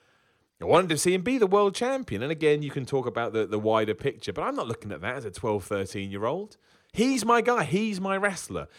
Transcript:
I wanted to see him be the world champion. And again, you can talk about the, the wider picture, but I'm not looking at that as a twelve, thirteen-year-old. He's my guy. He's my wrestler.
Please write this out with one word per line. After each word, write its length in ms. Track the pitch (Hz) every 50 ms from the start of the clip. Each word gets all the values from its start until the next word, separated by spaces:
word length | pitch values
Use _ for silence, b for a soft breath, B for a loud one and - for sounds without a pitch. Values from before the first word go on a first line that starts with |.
| _ _ _ _ _ _ _ _ _ _ _ -
I 60 | 165
wanted 240 | 175 175 165 190 175
to 80 | 160 143
see 160 | - 180 180
him 80 | 185
be 160 | 175 220 262 269
the 80 | 220
world 300 | 185 190 202 208 202 196
champion. 480 | - 240 247 269 269 254 - - 98 117
And 80 | 143
again, 320 | 165 151 156 151 147 147 151
you 80 | 139
can 120 | - - 131
talk 220 | 117 - 135 120
about 260 | 123 113 120 120 120
the, 140 | 110 113 107
the 140 | 92 104 107
wider 340 | 107 110 110 110 110 104 104
picture, 400 | - - 135 117 - - - 95
but 80 | 147
I'm 140 | 165 226 277
not 120 | 277 165 117
looking 240 | 113 - - 107
at 100 | 98 73
that 160 | 82 107 127 139
as 80 | 117
a 40 | 104
twelve, 360 | 87 - - 117 107 104 92
thirteen-year-old. 920 | - 110 98 98 98 - 104 98 98 95 98 104 117 143 185 208 214 - b b b b b b b -
He's 300 | - 220 262 269 262 202
my 180 | 226 233 233
guy. 220 | 214 247 254 233 180
He's 380 | - - 196 220 220 208 185
my 160 | 190 190 190 190
wrestler. 500 | 196 202 185 170 - - 98 85 - B B